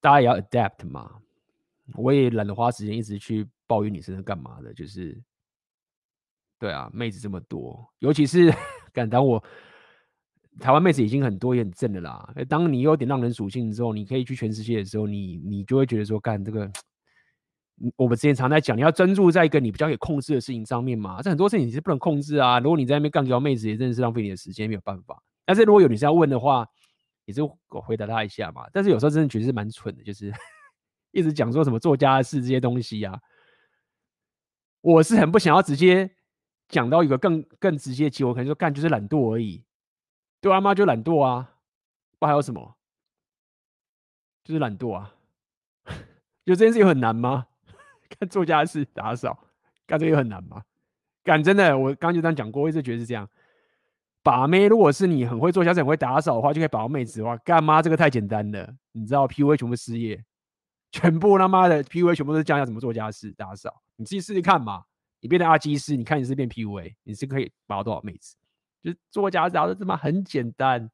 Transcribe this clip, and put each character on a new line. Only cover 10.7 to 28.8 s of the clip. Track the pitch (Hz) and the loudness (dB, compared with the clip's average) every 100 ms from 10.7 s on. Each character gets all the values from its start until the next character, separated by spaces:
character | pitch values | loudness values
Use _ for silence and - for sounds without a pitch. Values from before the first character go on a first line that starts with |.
湾 | 143 | 4
妹 | 185 | 4
子 | 139 | 2
已 | 107 | 0
经 | 135 | 0
很 | 131 95 | -2 -2
多 | 123 | -2
也 | 123 | -2
很 | 107 | -2
正 | 87 123 | -6 -6
的 | 98 | -6
啦。 | 82 58 - 135 131 | -10 -14 -18 -12 -4
当 | 147 170 | 0 0
你 | 131 | 2
有 | 143 156 | 2 2
点 | 127 | 0
浪 | 135 | -2
人 | 120 | -2
属 | 120 101 | -4 -6
性 | 123 117 | -6 -6
之 | 107 | -4
后， | 120 | -4
你 | 107 | -4
可 | 98 131 | -6 -6
以 | |
去 | 123 131 | -6 -6
全 | 110 | -6
世 | 110 | -6
界 | 110 113 | -4 -6
的 | |
时 | 98 107 | -4 -6
候， | 107 | -6
你， | 104 95 87 | -6 -8 -10
你 | 82 101 | -8 -8
就 | 95 131 | -2 0
会 | |
觉 | 135 117 | 0 -2
得 | |
说， | 104 107 | -4 -6
干， | 120 107 | -4 -6
这 | 98 | -6
个， | 107 98 98 - _ _ _ _ _ _ _ _ _ | -8 -8 -12 -20 _ _ _ _ _ _ _ _ _
嗯， | 120 - | -10 -2
我 | 127 | 0
们 | 117 | 2
之 | |
前 | 147 | 0
常 | 131 127 | 2 2
在 | 156 | 2
讲， | 143 113 | 0 0
你 | |
要 | 151 | 0
专 | 160 185 | 2 2
注 | 196 185 | 4 4
在 | 170 | 4
一 | 165 | 2
个 | 151 | 2
你 | 120 | -2
比 | 98 | -2
较 | 151 | -4
可 | |
以 | 120 | -4
控 | - 147 | -4 -6
制 | 131 | -2
的 | 139 | -4
事 | 117 | -4
情 | 120 | -10
上 | 110 123 | -6 -6
面 | 127 117 | -4 -6
嘛。 | 101 92 | -8 -8
这 | 165 | -4
很 | 151 | 0
多 | 202 | 2
事 | 208 | 2
情 | 120 | -2
你 | |
是 | 123 | -4
不 | 160 | -4
能 | 143 | -2
控 | - 147 | 0 -2
制 | 143 147 | -2 2
啊。 | 127 123 | 4 4
如 | 127 | 2
果 | 165 | 2
你 | 127 | 2
在 | |
那 | 147 | 0
边 | 147 | 0
干 | 151 | 0
掉 | 131 123 | 0 0
妹 | 143 127 | 0 -2
子， | 110 | -4
也 | 107 | -4
真 | 127 | -4
的 | |
是 | 117 | -2
浪 | 123 | -2
费 | 117 | -2
你 | 104 | -6
的 | 92 | -8
时 | - | -14
间， | 95 107 | -8 -8
没 | |
有 | 104 | -6
办 | 95 95 | -8 -12
法。 | - - _ _ | -14 -20 _ _
但 | - 196 | -2 4
是 | |
如 | 220 | 8
果 | 208 | 8
有 | 165 | 8
女 | 110 | 4
生 | 147 | 2
要 | |
问 | 165 151 | 4 4
的 | 131 | 2
话， | 127 131 110 _ _ _ _ _ | 0 0 -2 _ _ _ _ _
也 | - | -12
是 | 107 | -6
我 | 151 _ _ | -6 _ _
回 | 107 107 110 | -14 -6 -6
答 | 104 | -4
她 | 113 | -4
一 | 104 | -6
下 | - 92 | -8 -10
嘛。 | 64 57 | -10 -8
但 | 190 | -2